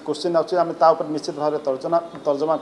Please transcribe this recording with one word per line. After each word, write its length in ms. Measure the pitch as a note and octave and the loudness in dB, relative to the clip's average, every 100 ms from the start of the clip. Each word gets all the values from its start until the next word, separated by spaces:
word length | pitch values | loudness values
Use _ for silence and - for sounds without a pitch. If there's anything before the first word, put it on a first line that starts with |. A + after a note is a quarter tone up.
| D3+ | -6
କୋଶ୍ଚିନ୍ 280 | D3 F3+ E3 | -4 0 0
ଆସୁଛି 160 | D#3 F3+ | 2 0
ଆମେ 100 | E3+ D#3+ | 0 4
ତା 60 | E3 | 4
ଉପରେ 160 | D#3+ D#3 D3+ | 4 0 -4
ନିଶ୍ଚିତ 200 | D3 D3+ | -6 -4
ଭାବରେ 160 | D3+ D3 C#3 | -2 -2 -2
ତର୍ଜନା-, 380 | C3 E3 E3+ E3+ - D3 | -4 0 -2 -2 -4 -2
ତର୍ଜମା 300 | C#3 D#3 D3+ | 0 0 0